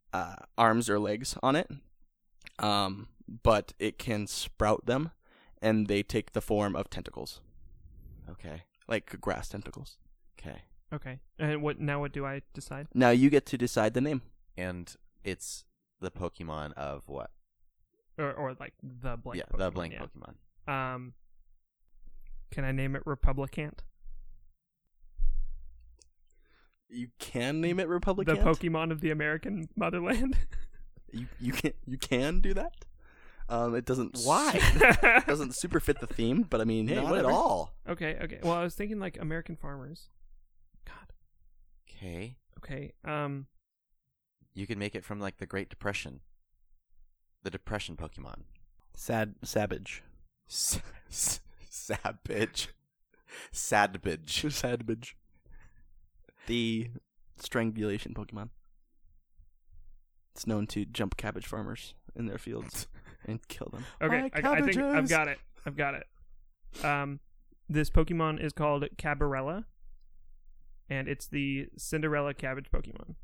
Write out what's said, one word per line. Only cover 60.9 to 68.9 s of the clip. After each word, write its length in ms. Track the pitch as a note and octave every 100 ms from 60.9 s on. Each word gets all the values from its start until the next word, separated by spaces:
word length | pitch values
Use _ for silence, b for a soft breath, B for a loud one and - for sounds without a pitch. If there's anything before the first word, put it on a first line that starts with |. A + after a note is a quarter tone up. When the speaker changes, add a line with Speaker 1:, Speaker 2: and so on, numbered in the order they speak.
| A#2 G2+ -
Speaker 1:
cabbage 300 | G#2 - -
farmers 480 | G#2+ G#2 A2 - - - -
in 100 | A2+
their 120 | -
fields 500 | - A2+ - - - - -
<laughs> 180 | -
and 140 | - A2+ -
kill 220 | - -
them. 120 | - B2+ -
Speaker 3:
Okay, 200 | D#3 B3
Speaker 2:
My 80 | C4+
Speaker 3:
I, 200 | D#3 C4 D4
I 40 |
think 140 | C#4+ C4+
I've 140 | C#4
Speaker 2:
cabbages. 140 | D4 C4+
Speaker 3:
got 180 | D#3+ D3
it. 100 | C#3 - -
I've 120 | D3 C#3+
got 180 | C#3+
it. 920 | C#3 - - - - - _ - -
Um, 360 | D3 C#3+ C#3+ C#3 - - - - -
this 200 | D3+ C#3+
Pokemon 540 | D#3+ D#3+ E3+ D#3+ D3+
is 100 | D3+
called 320 | - D3+ C#3+ C#3+